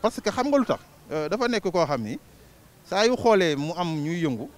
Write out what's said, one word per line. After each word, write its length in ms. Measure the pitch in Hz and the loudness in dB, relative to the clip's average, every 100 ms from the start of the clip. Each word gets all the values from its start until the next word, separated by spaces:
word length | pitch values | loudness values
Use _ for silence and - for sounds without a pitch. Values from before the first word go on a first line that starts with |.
Parce 200 | 220 - | 0 0
que 100 | 214 | -4
xam 180 | 196 262 | -2 2
nga 100 | 285 | 2
lu 60 | |
tax, 160 | 247 117 - - - | 2 -2 -4 -20 -8
euh, 160 | 156 151 | -6 -4
dafa 180 | 208 247 | -2 -2
nekk 240 | 233 190 | -2 -2
koo 140 | 175 151 | 0 2
xam 160 | 139 | 0
ni 160 | 110 - - - - - - - | -4 -8 -12 -20 -20 -20 -20 -20
saa 220 | - 185 226 | -6 0 2
yu 80 | |
xoolee 400 | 254 233 208 175 | 2 4 4 4
mu 180 | 143 151 170 | 0 -4 -4
am 100 | 175 156 | -4 -2
ñuy 160 | 147 175 | -4 -2
yëngu 240 | 160 120 127 | -2 -2 -8